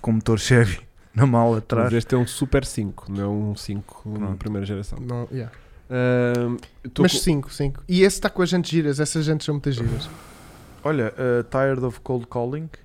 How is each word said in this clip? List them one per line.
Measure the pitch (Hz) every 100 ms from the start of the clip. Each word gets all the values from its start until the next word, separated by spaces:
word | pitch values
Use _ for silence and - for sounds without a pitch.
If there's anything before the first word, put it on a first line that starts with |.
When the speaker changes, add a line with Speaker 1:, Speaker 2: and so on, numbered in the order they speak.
Speaker 1:
Com | -
motor | 110 - 113
Chevy | - 127 113 87 - - -
na | 110
mala | 135 117 117 113
de | 107
trás. | 113 120
Speaker 2:
Mas |
este | 117 110 127
é |
um | 123
Super | - 135 139
cinco, | 135 - 104 - -
não | 98
é | 101
um | 104 104
cinco | 101 - 101 104 -
de | 107 107
Speaker 1:
Pronto. | 101 98
Speaker 2:
primeira | 110 104 98
geração. | 101 98 -
Speaker 3:
Não, | 123 123 120
yeah. | 131 117 - - - -
Speaker 2:
Ahm, | 127 123 123 123 123 120 120 - -
eu | 127
tô | -
Speaker 3:
Mas | 180
Speaker 2:
com | -
Speaker 3:
cinco, | - 147 135
cinco. | - 143 - -
E | 180
esse | 190 190
está | 202
com | -
as | 180
jantes | 180 170
giras, | 165 147 139
essas | 151 165
jantes | 151 156
são | -
muitas | 147 143 127
giras. | 117 113 - - - - - - - -
Speaker 1:
Olha, | 147 151 110 -
eh, | 127 120 113
tired | 135 135 131
of | 123 113
cold | - 127 117
calling? | 123 120 147 160 -